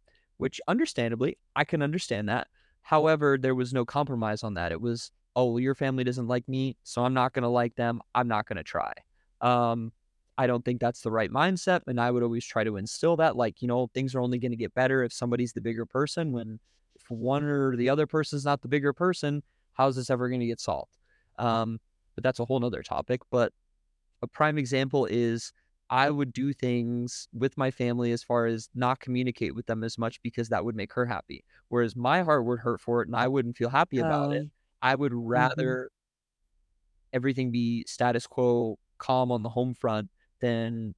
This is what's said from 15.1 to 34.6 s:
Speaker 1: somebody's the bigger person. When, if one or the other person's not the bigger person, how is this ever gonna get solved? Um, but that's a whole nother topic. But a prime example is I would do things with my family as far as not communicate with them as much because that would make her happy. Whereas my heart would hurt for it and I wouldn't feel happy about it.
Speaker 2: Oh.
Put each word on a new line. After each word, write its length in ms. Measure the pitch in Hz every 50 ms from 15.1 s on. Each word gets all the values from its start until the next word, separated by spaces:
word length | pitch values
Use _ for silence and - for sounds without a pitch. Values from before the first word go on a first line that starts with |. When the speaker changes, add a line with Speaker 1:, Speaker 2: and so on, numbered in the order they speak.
| -
Speaker 1:
somebody's 400 | - 123 123 120 123 127 120 -
the 80 | 117
bigger 240 | 104 117 113 113 117
person. 480 | - - 131 147 147 - 170 165 151 123
When, 260 | 120 113 110 110 110 - _ _ _ _ _ _
if 140 | _ _ -
one 340 | 123 113 113 127 135 143 147
or 320 | 147 143 143 139 135 123
the 120 | 120 120 131
other 160 | 139 151 151
person's 360 | - - 156 147 - - 143 135
not 180 | 143 143 139
the 60 | -
bigger 240 | 127 139 147 139 143
person, 520 | 139 - 175 185 180 - - 143 143 147 - _ _ _ _ _ _
how 140 | - 131
is 80 | 139 131
this 140 | 131 123 -
ever 200 | 131 120 127 123
gonna 160 | 127 123 120
get 140 | 117 117 -
solved? 380 | - - 87 65 - - _ _ _ _ _ _ _ _ _
Um, 420 | - 117 117 113 113 113 113 113 113 - _ _ _ _ _ _
but 80 | - 117
that's 160 | 131 - -
a 60 | 120
whole 140 | 117 131 127
nother 240 | 120 123 95 69 -
topic. 380 | - - - - - 123 127 - _
But 240 | - 123 120 - - _ _ _ _ _ _ _ _ _ _ _ _ _
a 60 | -
prime 300 | 117 - - 151 156 151
example 480 | 151 135 120 139 131 135 131 139 139 123
is 460 | - 110 120 117 117 117 117 - - - _ _ _ _ _ _ _
I 200 | 123 127 135 147
would 240 | 147 143 143 127 -
do 200 | 127 131 143 135
things 760 | - - 127 120 120 117 117 120 120 120 120 - - - - -
with 240 | 117 127 135 -
my 140 | - 135 131
family 400 | 131 - 123 120 120 120 120 120
as 120 | 117 117 -
far 220 | - 123 120 117
as 220 | 117 113 110 - - -
not 260 | 123 123 123 131 -
communicate 540 | - 127 123 123 127 127 120 - 113 80 67
with 120 | 117 -
them 160 | - 113 110 110
as 140 | 113 -
much 240 | - 117 113 - -
because 280 | - 120 - - 117 110
that 160 | 117 95 90
would 100 | 120 110
make 180 | 110 98 - -
her 120 | 127 123
happy. 380 | 120 113 82 - - - - - _ _ _ _ _
Whereas 260 | 117 120 120 110 -
my 280 | 123 120 127 151 185 180
heart 220 | 160 151 135 117
would 140 | 120 123 113
hurt 220 | 113 120 117 -
for 200 | - - 120 120
it 60 | -
and 80 | - 120
I 120 | 120 113
wouldn't 300 | 131 135 139 123 120 120
feel 120 | - 120 117
happy 300 | 135 143 170 - - 127
about 320 | 165 160 156 147 143 143
it. 140 | 143 - 151
Speaker 2:
Oh. 40 | 151 - _